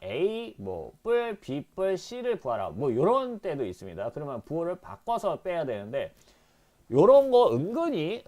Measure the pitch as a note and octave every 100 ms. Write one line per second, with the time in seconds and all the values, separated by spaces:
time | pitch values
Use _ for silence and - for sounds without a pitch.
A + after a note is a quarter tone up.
0 | C3 A#2+ G3 A3+ A3+ - - F2 B1+ -
1 | A3 A#3+ A#3 G3+ - C#3 - - F#3+ F#3
2 | - A#3+ A#3+ G3+ B2+ A2 F2+ E2+ C#3 A#2
3 | F3 C4 B3+ A3 F#3 C#3+ G#2 F2 F#2+ E2+
4 | A2+ D3 D3 A#2+ - D#3+ E3+ F3+ - G2
5 | - A#3 G#3 F3 F#3 E3+ C3+ G#2+ G2+ C3
6 | E2+ - _ _ _ _ _ _ - B2
7 | G#3 C#4 C4+ B3 G#3 A#2+ F3 C4 E4+ G#3
8 | D#3 A3+